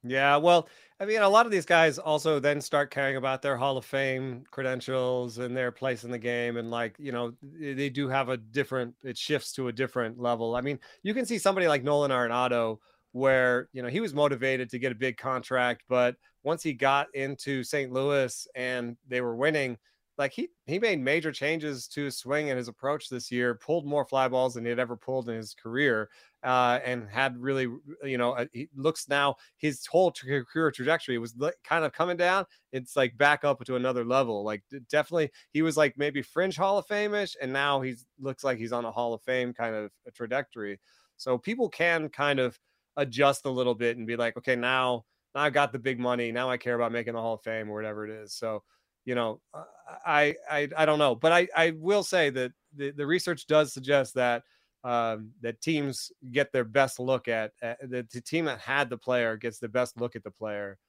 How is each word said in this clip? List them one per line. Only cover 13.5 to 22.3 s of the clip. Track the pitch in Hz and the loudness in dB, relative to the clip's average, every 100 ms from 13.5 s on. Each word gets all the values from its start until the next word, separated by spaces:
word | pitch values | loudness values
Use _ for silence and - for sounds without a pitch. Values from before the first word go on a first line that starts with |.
| 123 - | 2 -2
you | 131 | -10
know, | 123 | -6
he | 151 | -4
was | 220 | -2
motivated | 143 147 135 131 131 123 | 2 2 2 0 0 -2
to | 127 | -4
get | 127 | -4
a | |
big | 110 131 120 | -2 -4 -4
contract, | 131 127 120 131 123 120 _ | -4 -4 -2 0 2 0 _
but | 127 123 123 _ _ | 2 2 0 _ _
once | 143 160 | -4 -4
he | 165 | -4
got | 123 135 139 147 | 0 4 4 0
into | 139 135 135 - 135 | -4 -6 -6 -4 -4
Saint | 120 151 135 | -2 -4 -2
Louis | 127 139 143 127 - - | -2 2 2 0 -4 -12
and | 131 127 127 120 117 135 | -8 -4 -4 -6 -10 _
they | 123 | -4
were | 123 117 | -2 0
winning, | 143 156 131 117 _ _ _ - | 2 2 -2 -6 _ _ _ -4
like, | 139 | -4
he, | - - _ - | -4 -8 _ -6
he | 175 | -2
made | 226 170 | 0 0
major | 131 156 156 | 2 0 0
changes | 143 143 165 151 135 - | -4 -2 -2 -4 -8 -10
to | - | -6
his | 143 123 | -6 -8
swing | 123 | -4